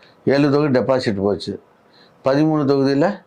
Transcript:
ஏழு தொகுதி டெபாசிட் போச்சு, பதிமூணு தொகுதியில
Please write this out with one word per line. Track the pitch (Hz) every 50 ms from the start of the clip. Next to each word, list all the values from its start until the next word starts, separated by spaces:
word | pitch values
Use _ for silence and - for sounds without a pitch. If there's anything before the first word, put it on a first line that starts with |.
| - - _ _ _
ஏழு | 127 131 143 147 147
தொகுதி | 135 147 151 147 127 127
டெபாசிட் | 104 101 131 127 127 123 101 98
போச்சு, | 95 101 98 90 - 104 98 - - _ _ _ _ _ _ _ - _ _ _ _
பதிமூணு | 135 135 147 156 156 156 151 147
தொகுதியில | 135 143 139 135 139 139 139 156 196 202 - -